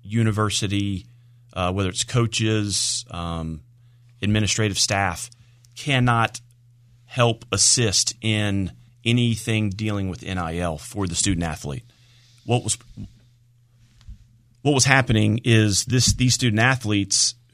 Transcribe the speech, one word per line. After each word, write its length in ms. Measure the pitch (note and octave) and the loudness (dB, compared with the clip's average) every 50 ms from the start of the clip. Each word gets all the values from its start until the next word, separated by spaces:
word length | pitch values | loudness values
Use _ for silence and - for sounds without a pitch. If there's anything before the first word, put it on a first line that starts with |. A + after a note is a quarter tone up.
| - | -12
university, 1040 | G2 G#2+ A#2 A2+ A2 G#2 G#2 G#2+ G#2 G2 - - G2 G2+ G2+ G2+ G2+ G2 F2+ - - - - _ - - - - - - | -4 -2 0 2 2 2 0 0 0 0 -2 -2 -2 -2 -2 -2 -2 -4 -6 -8 -14 -20 -20 _ -20 -20 -20 -20 -12 -6
uh, 180 | - F2+ F2+ | -4 -2 -2
whether 180 | F#2 G2 G2 F#2 | 0 0 -2 -2
it's 140 | F2+ - - | -2 -4 -6
coaches, 1000 | - - B2+ A#2 A2+ - - A2+ A2 A2 G#2+ G#2 G#2 F#2+ - - - - - - - | -2 0 0 0 0 0 -2 0 0 0 0 0 -2 -2 -2 -2 -4 -4 -6 -8 -10
um, 520 | - F2 E2+ E2+ E2+ E2 E2 D#2+ D#2+ D2+ - _ _ _ _ - _ _ _ - - - - | -10 -8 -8 -6 -6 -6 -6 -6 -8 -10 -14 _ _ _ _ -20 _ _ _ -20 -14 -6 -2
administrative 540 | G#2 G#2+ G#2+ G#2 G2 - - A2 G#2 F#2+ - | 0 2 2 2 0 0 0 0 0 0 0
staff, 520 | - - G#2 G2 G2 F#2 E2 - - - - _ - _ _ _ _ - - | 0 0 0 0 0 0 -2 -4 -10 -14 -16 _ -20 _ _ _ _ -20 -18
cannot 640 | - - D3 C#3 B2+ B2 B2 A#2+ A#2 A2+ - - - - - _ _ _ _ _ _ _ _ - _ _ | -10 -4 -2 0 2 2 2 2 2 2 0 -2 -8 -20 -20 _ _ _ _ _ _ _ _ -20 _ _
help 380 | - - B2+ A#2+ A#2+ A2+ - - - | -8 0 2 2 2 2 -2 -2 0
assist 640 | F#2+ G2+ - - - C3 A#2+ G#2 F#2 - - - - - | 2 2 4 4 4 2 2 2 2 0 0 -2 -4 -4
in 500 | - A2 A2 G#2+ G#2 G#2 G2 G2 F#2+ F2 - - - _ _ _ - | -2 0 0 0 0 0 0 0 -2 -4 -6 -12 -20 _ _ _ -2
anything 640 | A#2 A#2 B2 A#2+ A#2 A2+ G#2+ - - A2+ A2 G#2+ G#2 | 0 2 2 2 2 0 -2 -2 -2 0 0 0 0
dealing 380 | F#2 G2+ A2 A2 G#2 G2+ G2 F#2+ | -2 -4 -4 -2 -2 -2 -2 -4
with 120 | E2+ - - | -6 -6 -6
N 140 | - F#2 F#2 | -6 -4 -4
I 200 | F2 E2 E2 F2 | -4 -4 -4 -2
L 200 | F2 F2 D#2+ D2 | -4 -4 -4 -6
for 300 | - - - G2+ G2 F2+ | -10 -10 -6 -4 -4 -4
the 80 | E2+ | -2
student 280 | - - G2+ F#2+ E2 E2+ | -2 0 0 0 0 -2
athlete. 400 | D#2+ D2+ - - C#2+ C#2 B1+ - - _ _ _ _ _ - _ _ _ - - | -4 -6 -8 -8 -8 -10 -10 -12 -16 _ _ _ _ _ -20 _ _ _ -14 -4
What 180 | - A#2 B2 - | -2 -2 0 0
was, 140 | A2 - - - - - - G#2 - - - _ _ _ _ _ _ _ _ _ _ _ _ - _ _ _ - - - - - _ _ _ _ _ _ _ | -2 -6 -6 -8 -20 -18 -16 -18 -18 -18 -20 _ _ _ _ _ _ _ _ _ _ _ _ -20 _ _ _ -20 -20 -20 -20 -20 _ _ _ _ _ _ _
what 120 | - C3+ D3 | 0 0 2
was 120 | C3 - | 4 4
happening 540 | C#3 C3+ C3+ B2+ C3 A#2 A2 G#2+ G#2+ G#2 A2+ - | 4 4 4 4 4 4 4 4 2 2 0 2
is 420 | C3 A2+ A2 A2 G#2+ G2 F#2 - | 4 4 4 4 4 2 0 -2
this, 280 | - A#2+ C3 A#2+ - - | 0 0 2 2 2 2
these 200 | - B2+ B2+ A#2+ | 2 2 2 2
student 260 | - C3 A#2+ G#2 A2 | 2 2 0 2 2
athletes 760 | A2+ B2+ C3+ B2+ - G#2 G#2 G2+ G2+ G2 - - - - - _ _ _ | 2 2 2 0 0 0 0 0 0 0 0 0 0 0 -2 _ _ _